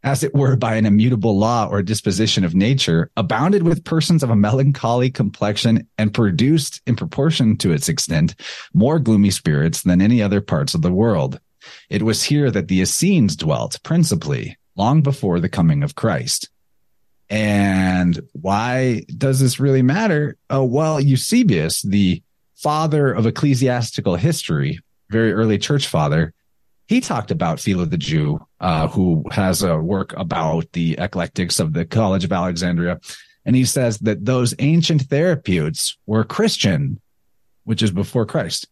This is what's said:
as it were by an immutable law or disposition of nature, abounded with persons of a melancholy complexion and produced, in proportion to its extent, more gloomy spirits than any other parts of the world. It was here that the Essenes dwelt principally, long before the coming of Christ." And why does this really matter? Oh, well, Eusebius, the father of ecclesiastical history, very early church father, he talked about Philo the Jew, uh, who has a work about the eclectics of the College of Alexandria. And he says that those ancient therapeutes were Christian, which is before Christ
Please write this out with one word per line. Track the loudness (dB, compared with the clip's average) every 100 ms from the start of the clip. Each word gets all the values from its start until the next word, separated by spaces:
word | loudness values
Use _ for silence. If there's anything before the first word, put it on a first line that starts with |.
as | -2 -2
it | 0
were | 0 2 2
by | 0 0
an | 4
immutable | 4 4 2 2 2
law | 2 0 0
or | -2
disposition | -2 -2 -2 0 0 0
of | 0 2
nature, | 2 2 2 0 -2 -4
abounded | -2 0 2 2
with | 2 0
persons | 0 -2 2 0
of | 2
a | 2
melancholy | 4 4 2 2 0 2 0
complexion | 0 -4 -2 -2 0 2 2 0 -2
and | -2
produced, | 2 0 2 2 2 0 -8 -4
in | -4
proportion | -2 -2 0 2 2 2
to | 0
its | 0 -2
extent, | -4 -2 0 0 -2 -16 -16 -4
more | 2 2 2
gloomy | 2 4 4
spirits | 2 0 0 0 0
than | 2 4
any | 4 4
other | 2 0
parts | 0 -2 -2
of | -2
the | 0
world. | 2 2 2 -2 -6 _ _ -20 -20 _
It | -2
was | -2 -2
here | 0 2 2
that | 0 0
the | 0
Essenes | 0 0 2 2 2 0
dwelt | -4 -2 -4 -10
principally, | -2 0 2 0 -2 -6 -6 -14 _ -4
long | 2 2
before | 2 0 0 0
the | -2
coming | 0 2 2
of | -2 -4
Christ." | -2 -2 -4 -6 -8 _ _ _ _ _ _ _ _
And | -2 0 2 2 2 2 2 2 0 -4
why | -8 -2 -2 0 0 0 -2 -6 -4
does | 0 2
this | 0 2
really | 2 4
matter? | 4 2 2 0 -2 -6 _
Oh, | -2
well, | 0 0 0 2
Eusebius, | 2 2 2 2 4 2 0 -4
the | 0 2 2 0 _ _ _ _
father | -2 0 0 2 2
of | 2 -2
ecclesiastical | 0 0 2 2 0 -4 -4 -2 0
history, | 0 -2 -4 -2 -2 -6 _ _ _
very | 0 0
early | 2 2 0
church | 0 -2 0
father, | -2 0 0 -2 _ _ _ _ _ _
he | -2
talked | 0 -6 -4
about | -2 -2 -2
Philo | -2 -2 -2
the | -4
Jew, | -2 -2 0 -4 -8 _
uh, | -2 -2 -2
who | 0 0 0 -2
has | -2 0 0
a | 0 0
work | -2 -4 -4 -8
about | -6 -4 -2 -2 -4
the | -4 -2 -2
eclectics | -4 -4 -6 -4 -4 -2
of | -2
the | -2
College | -2 0 0 0
of | -2
Alexandria. | -2 -2 -4 -2 -2 -2 -4 -10 -20 -20 _
And | 0 0
he | 2
says | 0 -2 -2
that | -2 -2 -2
those | 0 -2 -2
ancient | 0 2 2 0
therapeutes | 0 0 2 0 0 -2 -2 -4 -8 -8 -4
were | -2
Christian, | -2 0 -2 0 -2 0 -2 -8 _ _ _ _ _ _
which | -8 -2
is | -2
before | -2 -4 -2 -2
Christ | -4 -6 -8 -12